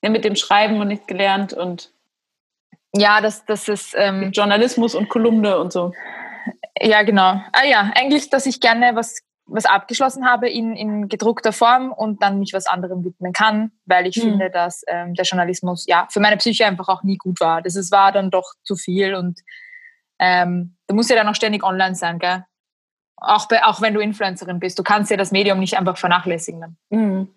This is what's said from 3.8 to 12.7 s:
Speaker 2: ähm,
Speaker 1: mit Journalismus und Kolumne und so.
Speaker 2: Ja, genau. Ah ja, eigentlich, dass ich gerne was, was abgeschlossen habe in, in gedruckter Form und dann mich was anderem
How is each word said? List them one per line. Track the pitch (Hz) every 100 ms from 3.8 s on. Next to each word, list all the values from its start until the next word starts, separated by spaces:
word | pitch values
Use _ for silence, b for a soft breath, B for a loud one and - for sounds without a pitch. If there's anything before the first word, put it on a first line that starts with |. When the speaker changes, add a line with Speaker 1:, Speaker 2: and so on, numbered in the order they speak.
| - -
Speaker 2:
ähm, | 202 190
Speaker 1:
mit | 196 190
Journalismus | 208 208 240 254 233 175
und | 208
Kolumne | 240 226 226 208 185
und | 175
so. | 185 175 180 B B B B B - - -
Speaker 2:
Ja, | 214 214
genau. | 208 202 185 196 196
Ah | 240 269
ja, | 233 202 220
eigentlich, | 269 294 285
dass | 269 269
ich | 240
gerne | 233 233 247 226
was, | 220 - _ _ _
was | 214 -
abgeschlossen | 196 - 233 269 269 254
habe | 240 240
in, | 233 226 220
in | 214 208 202
gedruckter | 208 220 220 226
Form | 208 233 247 262
und | - 220 208
dann | 202 196
mich | 196
was | 190
anderem | 185